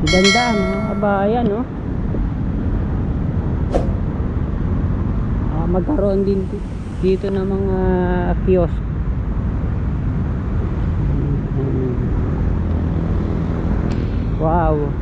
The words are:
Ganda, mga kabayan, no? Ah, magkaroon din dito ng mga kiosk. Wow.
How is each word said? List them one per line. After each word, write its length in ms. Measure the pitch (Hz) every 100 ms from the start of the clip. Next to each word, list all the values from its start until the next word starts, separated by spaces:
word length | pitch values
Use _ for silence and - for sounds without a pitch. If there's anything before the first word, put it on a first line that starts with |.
| 156
Ganda, 380 | 185 196 196 240
mga 260 | 214 190 196 208
kabayan, 540 | 202 208 202 202 240 233
no? 140 | 202 254 - - - - - - - - - - - - - - - - - - - - - - - - - - - - - - - - - - - - - - -
Ah, 120 | -
magkaroon 560 | 185 180 302 202 196 196
din 160 | 196 190 202 - - - -
dito 240 | 185 190 196
ng 180 | 196 190
mga 340 | 190 196 185 180 180 180 180 156 165 -
kiosk. 340 | 185 170 - - - - - - - - - - - - - 120 131 - - - - - - - - 147 139 139 139 135 139 135 131 127 123 - - - - - - - - - - - - - - 165 165 165 - - - - - - -
Wow. 380 | 156 170 160 151 147 143